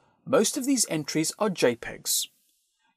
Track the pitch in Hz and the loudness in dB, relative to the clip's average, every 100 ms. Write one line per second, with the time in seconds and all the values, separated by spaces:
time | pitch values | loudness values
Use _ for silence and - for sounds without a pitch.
0 | _ _ - 143 220 302 254 262 - 160 | _ _ 0 2 2 0 0 0 0 -2
1 | 151 156 156 - 214 165 135 117 - 104 | -2 -2 -2 -2 -4 2 2 2 -6 -10
2 | - - - _ _ _ _ _ _ | -4 -4 -4 _ _ _ _ _ _